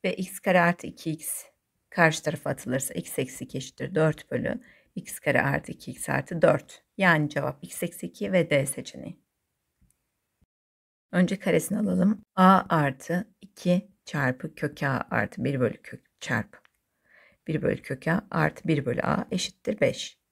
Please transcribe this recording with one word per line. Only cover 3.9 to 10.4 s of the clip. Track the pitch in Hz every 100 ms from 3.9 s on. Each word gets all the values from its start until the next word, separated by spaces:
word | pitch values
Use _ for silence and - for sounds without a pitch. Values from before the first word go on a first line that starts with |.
| 156
dört | 156 151 -
bölü | 120 - - - - _ -
X | - -
kare | - -
artı | 139 143 -
iki | - -
x | - -
artı | 135 135 170
dört. | 165 147 - - _ -
Yani | 190 160 147
cevap | 143 143 139
x | - -
eksi | 175 - 175
iki | - 202
ve | 185 165
D | 143 135
seçeneği. | - 127 - - - _ _ _ _ _ _ _ _ _ _ _ _